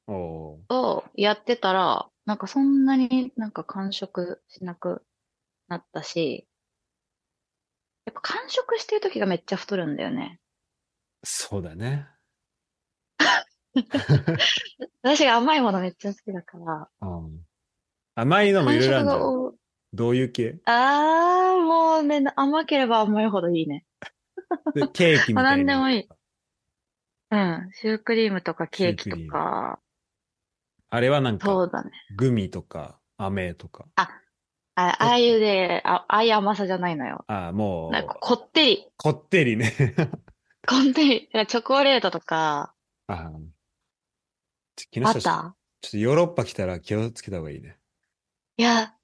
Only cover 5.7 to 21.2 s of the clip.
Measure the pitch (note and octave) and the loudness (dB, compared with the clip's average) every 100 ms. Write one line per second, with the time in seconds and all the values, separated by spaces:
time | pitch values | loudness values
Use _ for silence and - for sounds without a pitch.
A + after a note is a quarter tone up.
5.7 | F3 _ - D#3+ E3+ D3+ - - _ _ | -12 _ -14 -8 -4 -4 -4 -12 _ _
6.7 | _ _ _ _ _ _ _ _ _ _ | _ _ _ _ _ _ _ _ _ _
7.7 | _ _ _ - - - A4 B4+ C5 B4+ | _ _ _ -16 -12 -8 -8 -6 -4 -2
8.7 | A4+ - G#4+ G4 A3+ G3 E3+ - G3 - | -2 -2 -2 -2 -2 -2 -2 -4 -8 -4
9.7 | G3 D#3+ C#3+ - - - - _ _ _ | -4 -4 -4 -6 -6 -8 -14 _ _ _
10.7 | _ _ _ _ _ - - - G2+ E2+ | _ _ _ _ _ -10 -10 -8 -8 -8
11.7 | E2 A#2+ C#3+ C#3+ _ _ _ _ _ _ | -8 -6 -6 -8 _ _ _ _ _ _
12.7 | _ _ _ _ - B3 A#3+ - _ _ | _ _ _ _ 0 2 2 -2 _ _
13.7 | C4 A3+ D4 - C#3 - E3 - - - | -4 -2 -2 2 2 2 0 0 -2 -6
14.7 | - C4 _ B3 D4 C#4+ A#3 C4 D#4 A#3+ | -14 -18 _ 0 4 4 4 4 2 2
15.7 | F#3 F#3 - G3+ G3+ - F#3 - F3 E3 | 0 -4 -6 -10 -10 -10 -12 -12 -14 -10
16.7 | D#3 - - F#2+ F2 D#2+ D#2 E2+ _ _ | -10 -12 -14 -10 -10 -12 -16 -20 _ _
17.7 | _ _ _ _ - A#2+ F#3 G#3 G3 C3+ | _ _ _ _ -2 2 4 4 4 4
18.7 | A#2+ C3 - C#4+ C#4 C4+ B3+ B3+ - _ | 4 4 4 2 2 0 -2 -4 -10 _
19.7 | _ _ G2 A#2 B2+ B2 - A2+ D#3 - | _ _ -4 0 0 0 -2 -4 -4 0
20.7 | A#3 C4 C#4+ D4+ E4 | 2 4 4 4 4